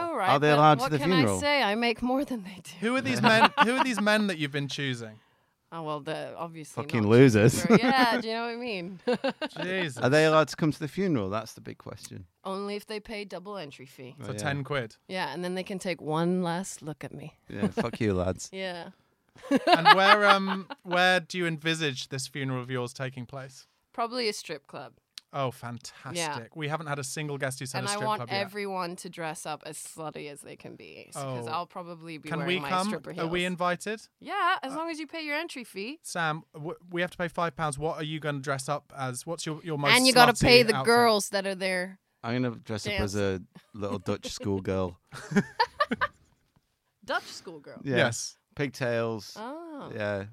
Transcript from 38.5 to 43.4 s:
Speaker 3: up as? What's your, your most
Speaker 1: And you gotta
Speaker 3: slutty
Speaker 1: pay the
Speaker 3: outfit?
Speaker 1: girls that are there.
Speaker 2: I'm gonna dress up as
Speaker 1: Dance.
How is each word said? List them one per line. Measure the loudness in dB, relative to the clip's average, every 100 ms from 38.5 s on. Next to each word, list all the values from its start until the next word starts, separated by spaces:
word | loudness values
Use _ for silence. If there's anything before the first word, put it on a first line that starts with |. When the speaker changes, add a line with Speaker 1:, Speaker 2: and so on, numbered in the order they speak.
| -4 -4
Speaker 3:
up | -6 _ -8
as? | -8 -6 -8
What's | -8 -6
your, | -8
your | -6 0
most | 6 6
Speaker 1:
And | 8
you |
gotta | 8 8
Speaker 3:
slutty | 8
Speaker 1:
pay | 8 8
the | 8 4
Speaker 3:
outfit? | 6
Speaker 1:
girls | 6 8 4 2
that | -2 -2
are | -2
there. | -2 -2 -4 -10 _ _
Speaker 2:
I'm | -4 -2
gonna | -2 -4
dress | -8 -6 -4
up |
as | -2 -2 0
Speaker 1:
Dance. | 0 0